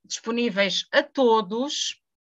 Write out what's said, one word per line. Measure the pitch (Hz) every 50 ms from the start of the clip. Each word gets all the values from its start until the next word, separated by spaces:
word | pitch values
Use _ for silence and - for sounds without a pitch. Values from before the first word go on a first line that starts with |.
| _
disponíveis | - - - - 226 233 240 240 240 180 196 202 185 185 - - _
a | - 285 294
todos, | - - 277 254 233 226 220 196 180 220 233 269 294 294 - - - - _ _ _ _ _ _